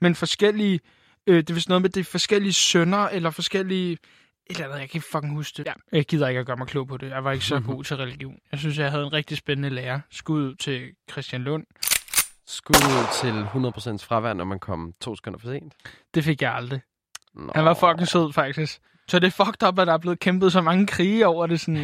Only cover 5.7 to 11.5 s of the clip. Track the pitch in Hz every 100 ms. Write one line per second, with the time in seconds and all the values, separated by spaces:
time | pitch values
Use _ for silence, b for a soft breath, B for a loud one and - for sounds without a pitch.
5.7 | - - 156 - 151 131 127 127 123 127
6.7 | 143 131 127 135 131 135 135 - 143 113
7.7 | 131 151 135 127 139 135 - - 143 156
8.7 | 147 139 147 147 156 147 151 - 139 139
9.7 | 127 127 135 - - - 151 135 131 -
10.7 | 127 127 - - - - 127 131